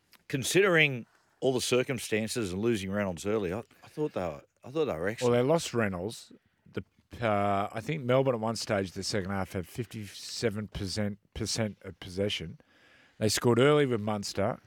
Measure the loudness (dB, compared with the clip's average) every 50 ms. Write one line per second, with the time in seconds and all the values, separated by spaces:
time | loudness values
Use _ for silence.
0 | _ _ -20 -20 _ _ -6 -4 -2 2 4 6 6 6 8 6 6 6 4 -2
1 | -8 -12 _ _ _ _ _ _ 0 2 2 2 0 2 2 2 2 2 -2 -6
2 | -2 -2 0 0 0 -2 -2 -4 -2 -2 -2 0 0 0 0 0 -2 -2 -2 -2
3 | -2 -2 -4 -4 -4 -2 0 0 0 -2 -4 -4 -6 -10 -18 _ -20 -16 -6 -4
4 | -4 -4 -2 -2 -4 -4 -6 -8 -12 _ _ _ -20 -8 -2 -2 -2 0 0 -2
5 | -2 -2 -2 0 2 2 4 4 4 4 2 2 0 -2 0 0 0 0 -2 -4
6 | -6 -8 -8 -10 -16 -20 -20 -20 _ _ _ _ _ -12 -10 -10 -10 -10 _ _
7 | _ _ -10 -2 0 2 2 2 2 2 2 2 0 0 -4 -8 -6 -6 -6 -4
8 | 0 2 4 4 4 4 2 0 0 -2 -2 -4 -2 0 0 0 0 -2 -6 -8
9 | -6 -2 -2 -2 -2 -2 -2 -2 -4 -4 -4 -6 -8 -6 -8 -10 -10 -8 -10 -12
10 | -12 -12 -14 -14 -14 -12 -8 -2 -2 -2 -2 -2 -8 -8 -8 -6 -6 -4 -2 -2
11 | -2 -2 -4 -8 _ _ _ -8 -6 -4 -2 -2 -2 -4 -4 -10 -14 -16 -16 -14
12 | -16 -12 -4 -2 -2 -2 -2 -4 -6 -10 -12 -16 -20 _ _ _ _ _ _ _
13 | _ _ _ _ 0 0 0 2 4 4 6 6 6 6 6 6 4 2 0 -2
14 | 0 -2 -2 -2 -4 -4 -2 0 0 0 -2 -4 -10